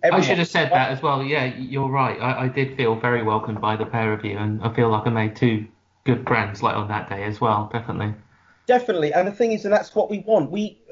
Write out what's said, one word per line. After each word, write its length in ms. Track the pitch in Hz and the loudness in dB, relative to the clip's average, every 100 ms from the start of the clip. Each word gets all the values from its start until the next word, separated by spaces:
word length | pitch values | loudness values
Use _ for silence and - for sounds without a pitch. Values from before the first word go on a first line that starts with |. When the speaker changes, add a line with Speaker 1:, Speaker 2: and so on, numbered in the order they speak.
Speaker 1:
I 40 | 170 | 4
Speaker 2:
everyone 200 | 175 143 | 4 4
Speaker 1:
should 100 | 180 | 2
have 100 | 165 | 2
said 240 | 175 143 | 0 2
that 200 | 180 - | 2 2
as 100 | 135 | 0
well. 220 | 156 135 | 0 0
Yeah, 220 | 135 147 127 | 0 0 -2
y-, 100 | 123 | -4
you're 320 | 131 135 131 | -6 -4 -2
right. 300 | 135 127 - | 0 0 0
I, 240 | 123 127 127 | -2 0 -2
I 20 | |
did 280 | 131 135 - | 0 -2 0
feel 180 | 117 113 | 0 2
very 280 | 123 120 | 2 0
welcomed 380 | 110 107 110 104 | 2 0 -2 -4
by 140 | 107 107 | -2 -2
the 100 | 110 | -2
pair 280 | 117 110 | -2 0
of 100 | 107 | -2
you, 140 | 107 101 | -4 -4
and 240 | 104 107 | -4 -2
I 120 | 110 | -2
feel 160 | 117 117 | 0 2
like 180 | 107 120 | 2 0
I 20 | |
made 260 | 113 107 - | 0 -2 0
two 320 | 123 110 107 _ _ _ | 2 2 -4 _ _ _
good 240 | - 117 - | 0 0 2
friends, 340 | 117 101 104 | 0 0 -2
like, 140 | 117 107 | -2 -2
on 120 | 104 | -2
that 200 | 107 107 | -6 -6
day 140 | 98 | -6
as 180 | 104 101 | -6 -2
well, 280 | 117 104 107 | 0 0 -2
definitely. 400 | 117 110 92 107 107 - _ _ _ - | -6 -6 -4 -4 -6 -12 _ _ _ 0
Speaker 2:
Definitely. 460 | 247 247 180 151 | 2 2 0 0
And 140 | 156 185 | 2 0
the 40 | |
thing 220 | 202 233 | 0 0
is, 120 | 214 202 | 0 2
and 80 | |
that's 220 | 202 - 214 | 2 2 -2
what 140 | - | -2
we 100 | 202 | -2
want. 320 | 208 214 139 | 2 2 2
We, 280 | 196 208 - - | -2 -6 -8 -16